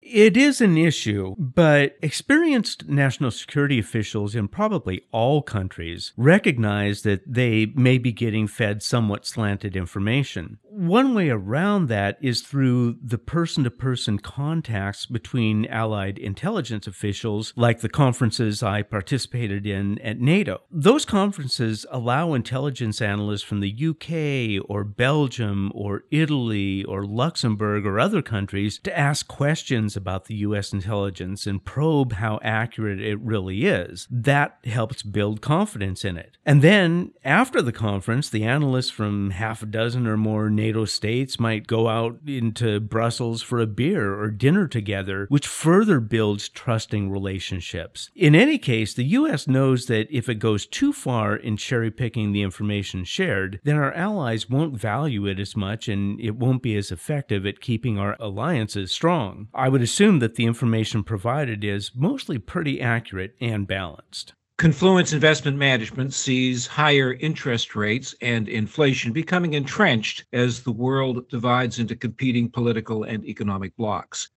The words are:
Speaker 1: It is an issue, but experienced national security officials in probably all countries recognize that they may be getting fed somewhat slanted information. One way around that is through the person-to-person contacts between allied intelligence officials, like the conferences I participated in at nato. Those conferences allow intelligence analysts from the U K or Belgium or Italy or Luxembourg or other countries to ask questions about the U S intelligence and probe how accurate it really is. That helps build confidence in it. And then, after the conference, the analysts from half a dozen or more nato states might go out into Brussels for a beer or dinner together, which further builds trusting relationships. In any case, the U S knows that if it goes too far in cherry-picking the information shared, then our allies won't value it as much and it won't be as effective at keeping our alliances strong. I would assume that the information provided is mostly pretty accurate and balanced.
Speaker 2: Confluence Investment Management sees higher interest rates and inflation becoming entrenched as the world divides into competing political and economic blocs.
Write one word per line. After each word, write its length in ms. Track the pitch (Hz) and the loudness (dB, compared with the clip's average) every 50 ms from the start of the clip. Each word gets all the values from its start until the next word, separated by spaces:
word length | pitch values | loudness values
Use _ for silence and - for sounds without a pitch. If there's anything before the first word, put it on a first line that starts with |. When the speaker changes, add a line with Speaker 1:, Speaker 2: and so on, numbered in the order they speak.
Speaker 1:
It 340 | _ - 247 214 208 220 180 | _ 0 6 8 8 8 8
is 260 | 226 277 294 262 - | 8 6 6 6 6
an 180 | 240 202 170 156 | 6 6 6 6
issue, 560 | 160 170 139 - - 113 101 101 95 95 95 233 | 6 4 4 2 0 -2 0 0 -2 -4 -4 -4
but 580 | 165 127 123 - 170 156 147 147 143 139 - _ | -6 -2 4 6 6 8 8 6 4 2 0 _
experienced 880 | - 151 - - - - 269 302 339 330 285 247 202 - - - - 156 | -6 -4 -4 -4 0 4 4 4 6 4 2 2 0 -2 -6 -10 -6 -2
national 400 | 143 143 139 135 123 - 151 123 | 2 2 2 2 2 0 -2 -2
security 480 | - - - - - 151 143 139 143 120 | -2 -4 -12 -4 -2 0 2 2 2 0
officials 560 | 104 - - 117 104 - - 110 104 104 104 | 0 0 -2 -4 -4 -2 -4 -4 -4 -2 -2
in 140 | 120 104 98 | -2 -4 -4
probably 560 | - - 208 220 214 160 - - 95 - _ _ | -2 0 0 0 0 0 -2 -2 -6 -6 _ _
all 320 | - 113 113 123 147 151 143 | -2 0 2 2 2 2 0
countries 680 | - - 107 92 92 - - 85 85 85 92 - - _ - | -2 -4 -4 -4 -4 -6 -8 -10 -10 -8 -10 -10 -12 _ 2
recognize 880 | 117 135 170 208 - 208 147 120 110 107 101 104 104 101 101 101 - | 4 6 6 6 6 2 0 2 0 0 2 0 0 0 -2 0 0
that 180 | 110 101 98 _ - | 0 0 0 _ -4
they 360 | 123 120 127 120 110 110 110 107 - | 0 0 2 2 4 2 2 2 2
may 240 | 135 123 127 127 127 | 4 4 6 6 4
be 120 | 117 127 | 2 0
getting 360 | 110 - 120 117 104 110 110 101 | -2 0 -2 0 0 0 0 -2
fed 340 | - - 120 104 104 104 | 0 -2 0 0 0 -2
somewhat 460 | - - - 123 113 104 101 - _ - | -4 -2 0 2 2 2 0 -2 _ -8
slanted 480 | - - 110 104 101 95 - 104 92 | -4 -2 0 0 0 -2 -4 -4 -4
information. 840 | 95 87 87 - 98 98 104 117 139 135 - - 98 82 65 110 104 _ | -4 -4 -4 -4 -2 0 0 2 0 0 -2 -4 -10 -10 -10 -12 -18 _
One 500 | _ 208 214 180 170 175 233 269 269 247 | _ -8 -4 0 2 4 4 4 4 2
way 160 | 214 185 151 | 2 2 0
around 580 | 123 107 92 98 110 143 180 202 208 202 175 127 | 0 -2 -2 -2 -2 0 0 0 0 0 0 0
that 280 | 113 104 98 101 107 _ | 0 0 0 0 -2 _
is 200 | - 131 120 113 | -2 -2 -2 -2
through 560 | - - - 139 135 127 123 123 123 120 117 117 - | -6 -4 -2 0 2 2 2 2 2 0 -2 -4 -6
the 140 | 120 113 110 | -6 -6 -6
person-to-person 1000 | _ - - 165 170 165 - 170 135 123 - _ - 135 127 120 - - 104 98 | _ -4 -2 -2 -2 0 0 0 0 0 -2 _ -4 -4 -2 -2 -2 -2 -2 -4
contacts 880 | - - - - 143 147 160 165 156 - 113 101 98 98 98 - - | -4 -8 -8 -6 -4 -2 -2 -4 -4 -4 -4 -4 -2 -4 -6 -8 -10
between 600 | - 120 113 - - - 131 117 110 107 104 110 - | -8 -8 -8 -8 -4 -2 0 0 2 2 0 0 -2
allied 500 | - 113 113 110 107 104 98 98 98 - | -2 -4 -2 -2 -2 -2 -4 -4 -6 -6
intelligence 680 | - 107 98 - - 180 226 208 143 117 117 107 - - | -8 -8 -8 -4 -4 -4 -2 -2 -4 -4 -6 -8 -8 -10
officials, 680 | 95 - - 104 101 - - 113 104 104 110 - - | -12 -6 -4 -4 -4 -2 -4 -4 -4 -4 -6 -6 -2
like 260 | - 117 120 117 - | 2 2 2 2 2
the 80 | - 110 | -2 -4
conferences 760 | - - 147 131 117 - 127 113 - - 120 107 104 104 - | 2 2 2 2 4 2 0 0 0 0 -2 -2 0 -2 -2
I 180 | 104 98 104 | -2 -2 -2
participated 840 | 104 _ - 107 92 - 147 127 - - - 123 120 107 98 101 98 104 | -4 _ -4 -6 -4 -2 -4 -4 -4 -6 -6 -6 -4 -4 -4 -4 -4 -4
in 320 | 98 95 101 101 101 - | -2 -2 -2 -2 -2 -4
at 200 | - 110 110 - | -4 -6 -4 0
nato. 420 | 120 135 165 202 202 147 92 - _ _ | 2 4 4 4 2 0 -4 -8 _ _
Those 340 | - 165 139 185 262 302 294 | -6 2 4 4 4 4 2
conferences 800 | - - 202 190 208 202 - 143 127 - - 123 113 110 104 - - | 0 0 0 0 0 -2 -4 -6 -6 -4 -2 -2 -2 -2 -4 -8 -8
allow 420 | - 127 117 120 123 139 170 170 151 | -8 -4 -2 0 0 0 0 0 0
intelligence 680 | 127 113 - 127 131 135 147 135 - 123 110 104 - | -2 -2 -2 -4 -4 -2 -4 -4 -4 -4 -4 -4 -2
analysts 420 | 117 104 101 104 104 104 104 101 - | -2 -2 -2 -2 -2 -4 -4 -6 -6
from 160 | - 110 101 | -4 -4 -2
the 100 | 98 98 | -2 -2
U 240 | 101 113 147 160 156 | -2 -2 -2 -2 -2
K 680 | _ - - 165 165 151 147 139 135 120 110 104 95 | _ -8 -8 -6 -4 -2 -2 -2 -2 -2 -2 -2 -4
or 240 | - - 104 104 101 | -4 -4 -6 -4 -4
Belgium 880 | 104 101 - 117 131 147 156 147 131 120 - 117 104 101 98 98 101 - | -6 -2 0 0 2 4 2 2 0 0 -4 -2 -2 0 -2 -2 -4 -4
or 300 | - 104 101 101 - - _ | -6 -6 -6 -6 -6 -6 _
Italy 760 | - 147 160 147 151 139 123 113 107 101 98 98 95 98 98 | 2 2 2 2 2 0 0 -2 -2 0 0 0 -2 -2 -4
or 200 | - 92 98 101 | -4 -6 -6 -6
Luxembourg 800 | 101 104 113 127 165 160 - - 123 107 101 107 104 104 104 98 | -4 -2 0 0 0 0 0 0 0 0 0 0 0 0 0 -2
or 140 | 104 98 104 | -2 0 0
other 220 | 127 196 220 175 | 0 2 2 0
countries 580 | - - 117 101 98 95 - 98 101 107 98 - | -2 -2 -2 -4 -2 -2 -2 -2 -2 -2 -4 -4
to 180 | _ 196 180 170 | _ -6 -2 0
ask 300 | 143 143 151 - - _ | 2 2 0 -2 -4 _
questions 680 | - - 143 143 156 - - - 139 117 107 104 - 104 | -6 -2 0 0 0 0 -2 -2 -2 0 0 -2 -4 -4
about 280 | 95 95 92 95 - | -6 -4 -6 -6 -6
the 100 | - 110 | -8 -6
U 200 | 104 104 104 104 | -4 -2 -2 -2
S 160 | 101 98 - | -2 -2 -2
intelligence 760 | - 98 87 98 113 101 98 101 90 - 90 90 98 101 - | -4 -4 -4 -2 -2 -2 -2 -4 -4 -6 -8 -8 -8 -6 -6
and 200 | 107 98 98 - | -4 -4 -4 -6
probe 480 | - - - 147 160 160 143 139 123 110 | -6 -4 0 2 2 4 4 2 2 0
how 260 | 92 117 110 107 110 | -2 -2 -2 -2 -2
accurate 600 | - 107 110 110 113 120 - - 110 107 101 95 | -2 0 0 0 0 -2 -4 -6 -4 -4 -4 -4
it 180 | 107 110 104 101 | -4 -4 -4 -4
really 460 | - 117 110 107 92 92 92 101 131 | -2 -2 -2 -2 -2 -2 -2 0 2
is. 420 | 196 180 101 87 - - 90 - - | 2 2 2 -2 -4 -10 -14 -12 -6
That 480 | 123 123 110 139 139 139 143 143 - _ _ | -4 -2 2 2 4 2 2 0 -4 _ _
helps 400 | 123 110 123 113 110 127 - - | -4 -2 -2 -2 -2 -4 -10 -10
build 380 | 104 98 104 101 104 110 107 | -4 0 0 0 0 0 -4
confidence 640 | - - 151 165 208 208 - 110 101 98 92 - - | 0 0 2 2 2 0 -2 -4 -4 -4 -4 -4 -4
in 100 | 101 90 | -6 -6
it. 220 | 85 - - _ _ _ | -6 -10 -16 _ _ _
And 160 | - 143 147 | 6 6 10
then, 500 | 135 160 208 208 185 165 165 175 180 - _ _ _ | 10 10 8 8 6 4 2 0 -2 -4 _ _ _
after 360 | 135 143 190 254 - - 254 | 2 4 4 4 2 2 0
the 120 | 180 120 117 | 0 0 -2
conference, 560 | - 117 107 101 98 92 - 113 127 147 - | -2 -2 -2 -2 -2 0 0 0 0 0 0
the 160 | - 107 107 | -2 -2 0
analysts 440 | 113 127 147 151 139 127 127 123 - | 2 2 2 2 2 2 0 0 -2
from 420 | - - 107 104 104 101 101 98 | -4 -2 -2 -2 0 0 -2 -2
half 300 | 95 87 110 110 110 107 | -2 -4 -4 -6 -6 -8
a 40 | - | -10
dozen 420 | 107 104 110 113 120 117 127 123 113 | -6 -2 -2 -2 0 0 0 0 0
or 80 | 107 | 0
more 340 | 107 107 107 110 107 107 107 | 0 0 0 0 0 0 2
nato 360 | 107 104 107 110 107 110 110 | 2 2 2 0 0 0 -2
states 540 | 101 - - - 104 113 123 135 131 - - | -2 -4 -4 -2 -2 -2 -2 -2 -4 -2 -2
might 280 | 117 113 110 107 90 - | 0 0 0 -2 -2 -2
go 200 | 120 113 113 113 | 0 2 2 2
out 320 | 110 113 117 117 120 117 151 | 2 0 -2 -2 -4 -8 -10
into 540 | 147 139 131 117 113 110 - 120 113 104 104 | -8 -4 -2 -2 -2 -2 0 0 0 0 0
Brussels 640 | 110 101 110 113 113 117 113 - 123 117 117 117 | -2 -2 -2 0 0 0 0 -2 -4 -4 -4 -6
for 180 | - - 127 117 | -6 -4 0 0
a 80 | 113 110 | 0 0
beer 500 | 104 101 120 151 208 180 113 98 98 104 | 0 0 0 0 2 0 0 -2 -2 -2
or 140 | 104 107 | -4 -4
dinner 360 | 107 101 113 135 165 202 196 143 | -4 2 4 4 4 4 2 0
together, 580 | - 120 101 98 101 98 95 95 98 98 101 98 | -2 -4 -4 -2 -4 -4 -4 -4 -4 -6 -2 0
which 180 | 139 147 - | 0 0 0
further 540 | - - - - 156 170 190 226 214 185 139 | 0 -8 -2 2 6 6 6 6 6 4 2
builds 480 | 113 104 113 113 110 104 104 104 - - | 2 0 0 2 2 2 0 -2 -4 -10
trusting 600 | _ - - - 113 110 - - - 107 101 98 | _ -8 -4 -2 -2 -2 -2 -2 -2 -2 -2 -2
relationships. 1000 | 98 98 95 98 95 95 - - 98 92 - - - 87 80 - _ - - - _ | -4 -4 -4 -4 -4 -6 -6 -6 -6 -8 -8 -8 -8 -8 -10 -10 _ -16 -16 -16 _
In 180 | - 185 147 147 | 4 6 8 8
any 240 | 160 226 294 320 233 | 8 8 6 4 0
case, 360 | - - 120 110 110 107 - | 0 0 0 0 0 -2 -2
the 100 | - 123 | -4 -2
U 240 | 139 185 254 302 320 | 0 2 2 2 2
S 200 | 269 139 - - | 0 -2 0 0
knows 400 | 131 131 135 135 131 127 - - | 2 2 4 4 2 2 0 0
that 200 | 120 107 110 - | 0 0 0 -2
if 200 | - 127 110 - | -4 -4 -2 -2
it 60 | 117 | -4
goes 300 | 107 104 113 107 101 - | -2 0 0 0 0 -2
too 280 | - - - 277 285 277 | -6 -4 0 0 0 0
far 420 | - - - 123 117 107 104 104 | 0 -4 -2 -2 0 0 0 -2
in 220 | - - 120 107 104 | -2 -2 -4 -4 -4
cherry-picking 760 | - - 135 120 113 113 107 - 131 117 - 117 107 104 | -4 -2 -2 0 -2 -2 -4 -4 -6 -4 -2 -2 -2 0
the 120 | 101 101 101 | 0 0 0
information 600 | 95 92 - 104 104 104 101 98 - - 95 92 | -2 -4 -4 -4 -2 -2 -2 -4 -4 -6 -8 -8
shared, 560 | - - - 190 175 120 98 95 95 98 95 _ | -6 -4 -2 -2 0 0 -2 -2 -4 -6 -6 _
then 120 | 143 147 | 0 0
our 180 | 151 147 135 - | 2 2 0 -2
allies 560 | 165 175 208 214 202 147 120 113 110 107 107 | -2 -4 -4 -2 -2 -2 -2 -2 -4 -4 -2
won't 300 | 120 135 160 165 135 104 | 0 0 0 0 -4 -6
value 480 | 107 113 104 120 151 156 127 101 101 98 | -4 -2 -2 -2 -2 -2 -2 -2 -2 -2
it 120 | 98 92 | -4 -4
as 160 | 101 - - | -6 -6 -4
much 340 | 110 98 95 107 120 - - | -4 -4 -4 -4 -6 -6 -4
and 300 | 104 98 101 98 104 110 | -4 -2 -2 -4 -4 -4
it 160 | 117 110 107 120 | -6 -6 -4 -2
won't 260 | 123 127 127 127 - | 0 0 0 0 0
be 140 | 120 107 104 | -2 -2 -2
as 140 | 101 - | -4 -4
effective 540 | 92 85 - - 156 143 131 _ 107 101 95 | -8 -12 -6 -6 -6 -6 -4 _ -4 -2 -2
at 140 | 101 101 _ | -4 -6 _
keeping 400 | - - 120 110 117 131 110 101 | -4 -4 -4 -2 0 -2 -2 -2
our 160 | 98 101 104 - | -2 -4 -4 -6
alliances 720 | 113 107 98 98 113 160 180 127 110 104 - 104 98 90 | -8 -8 -6 -4 -2 -2 0 -2 -2 -2 -4 -6 -6 -6
strong. 580 | - - - 165 180 165 120 98 - - 104 107 _ | -6 0 2 2 2 2 0 -4 -6 -12 -16 -12 _
I 140 | - 131 131 | 0 2 4
would 140 | 135 135 | 4 4
assume 380 | 120 113 - - 202 214 208 151 | 2 2 4 6 6 8 8 6
that 160 | 117 110 - | 4 2 0
the 100 | - 117 | 2 2
information 580 | 113 117 - - 120 113 110 110 - - 113 98 | 2 2 2 2 2 2 2 0 0 0 -2 -2
provided 600 | - 113 101 90 117 123 147 151 127 110 104 101 | -2 -4 -4 -2 -2 -2 0 -2 -4 -4 -4 -4
is 280 | 104 101 101 104 - _ | -4 -4 -4 -6 -6 _
mostly 420 | 123 135 190 285 269 - - 160 120 | 0 0 0 0 -2 -4 -6 -6 -6
pretty 420 | - - - 180 165 147 135 143 | -6 -6 -6 -4 -2 -2 -2 -2
accurate 560 | - 120 117 113 - - - 92 92 98 _ _ | 0 0 0 0 -2 -6 -8 -8 -8 -8 _ _
and 240 | 123 117 110 104 101 | -4 -4 -2 -2 -2
balanced. 680 | 92 95 95 95 85 71 - - _ - - - - - _ _ _ _ - | -2 -4 -4 -4 -8 -10 -14 -20 _ -16 -16 -16 -16 -18 _ _ _ _ 2
Speaker 2:
Confluence 540 | - 165 156 - 180 190 190 180 170 - | 4 4 4 6 6 6 6 6 4 2
Investment 460 | 156 147 135 156 156 147 - 147 139 139 | 2 4 6 6 6 4 2 -2 -2 2
Management 560 | 143 139 131 120 110 107 - 131 131 139 131 | 2 2 2 2 0 -4 -4 -4 -4 -4 -4
sees 540 | - - 139 131 127 127 127 127 123 120 - | -4 -2 0 2 2 2 0 0 -2 -6 -6
higher 460 | - - 151 151 143 139 135 127 127 | -2 2 2 4 4 4 4 2 0
interest 640 | 127 - 156 156 - - 147 120 113 - - - | -2 -4 -4 -4 -4 -2 -2 -2 -2 -2 -4 -4
rates 380 | 107 104 104 107 131 131 - - _ | -2 0 0 0 -2 -4 -8 -14 _
and 260 | - 123 120 117 110 101 | -2 -2 0 0 -2 -2
inflation 640 | - 113 107 98 - - 151 139 135 135 - 120 | -2 -4 -4 -4 0 2 4 4 4 2 -2 -2
becoming 440 | 110 156 160 - 175 180 175 170 151 | -2 -2 -2 0 0 0 0 0 -2
entrenched 720 | 147 135 139 - - 214 180 127 110 107 - - - - _ - | -2 -4 -4 0 2 2 4 4 2 0 -4 -8 -8 -12 _ 0
as 280 | 120 123 123 117 120 | 0 2 2 0 -2
the 100 | - 131 | -4 -4
world 560 | 110 107 123 127 135 135 135 131 123 123 123 _ | -4 -2 0 0 0 0 0 0 -2 -4 -6 _
divides 500 | - 120 110 123 123 123 127 120 104 117 | -6 -2 0 2 2 2 2 0 -2 -2
into 160 | 117 104 117 | -4 -4 -4
competing 520 | 117 - 120 - - 135 131 120 120 120 117 | -6 -6 -8 -6 -2 -2 0 2 2 0 0
political 560 | - - 117 117 113 113 110 - 117 110 107 | -2 0 0 0 0 0 -2 -4 -4 -6 -4
and 220 | - 113 107 110 | -4 -6 -8 -8
economic 500 | - 104 - 113 104 98 98 98 92 _ | -8 -8 -4 -4 -4 -2 -4 -6 -8 _
blocs. 540 | - 117 107 101 85 - _ - - - - _ | -6 -4 -2 -2 -4 -6 _ -10 -12 -12 -12 _